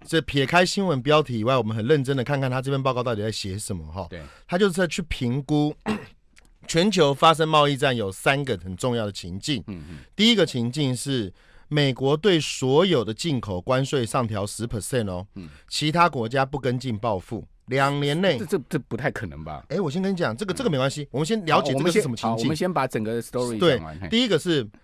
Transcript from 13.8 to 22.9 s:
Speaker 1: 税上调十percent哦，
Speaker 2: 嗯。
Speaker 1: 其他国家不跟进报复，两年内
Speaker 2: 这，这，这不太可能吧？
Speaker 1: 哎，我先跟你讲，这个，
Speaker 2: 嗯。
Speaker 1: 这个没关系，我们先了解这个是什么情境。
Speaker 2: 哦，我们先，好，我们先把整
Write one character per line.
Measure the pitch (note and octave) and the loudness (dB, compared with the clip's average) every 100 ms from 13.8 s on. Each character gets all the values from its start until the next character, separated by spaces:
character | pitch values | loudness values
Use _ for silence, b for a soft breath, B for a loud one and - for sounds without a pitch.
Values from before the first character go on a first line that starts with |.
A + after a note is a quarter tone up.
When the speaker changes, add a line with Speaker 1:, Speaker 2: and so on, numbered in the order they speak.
| C3+ | 0
Speaker 1:
税 | C#3+ A#2 | -2 0
上 | C#3 A#2 | -2 -2
调 | G#2 G#2 | -2 -6
十 | - A2+ | -6 -6
percent | A#2 - B2+ G#2 | -6 -4 -2 -2
哦， | F2+ F#2 G2+ | -4 -10 -14
Speaker 2:
嗯。 | E2 B - | -16 B -10
Speaker 1:
其 | - D3+ | -4 0
他 | E3 E3+ | 4 2
国 | C#3+ A2+ | 2 -2
家 | C3+ C3+ | 0 -2
不 | C#3 | -2
跟 | C3 B2 | -2 -2
进 | B2+ G#2 | -2 -4
报 | A#2 F#2+ | -2 -2
复， | - G#2+ E2 _ - | -4 -10 -10 _ -4
两 | C3 C#3 C#3+ | 0 2 2
年 | C#3+ D3+ | 0 2
内 | F#3+ C3 | 2 0
Speaker 2:
这， | D#3+ | 0
这， | F#3+ - | -4 -2
这 | D3+ | -6
不 | - A2+ | -4 -4
太 | C3+ | -4
可 | G#2 F#2+ | -4 -8
能 | D2 | -10
吧？ | D#2 D2 - | -12 -12 -6
Speaker 1:
哎， | D#3+ | -4
我 | E3+ | -2
先 | D3 | -2
跟 | F#3+ | -2
你 | F#3 | -2
讲， | C#3+ A2+ | -2 -2
这 | G3+ | -6
个， | |
Speaker 2:
嗯。 | F3+ | -2
Speaker 1:
这 | |
个 | B3 | 0
没 | C#3 | 0
关 | C3+ | 0
系， | D3 C#3+ | -4 -6
我 | B2 | -4
们 | D#3 | -2
先 | A3 E3 | -2 2
了 | D3+ | 2
解 | D3 | 2
这 | C3 | 0
个 | F3 | 2
是 | D#3 | 2
什 | C3+ | 0
么 | A#2 | -2
情 | A2+ | -2
境。 | |
Speaker 2:
哦， | A2+ | 0
我 | |
们 | |
先， | |
好， | |
我 | A#2 | 0
们 | D#3 | 0
先 | F3+ | -2
把 | D#3 | 0
整 | C3 | -2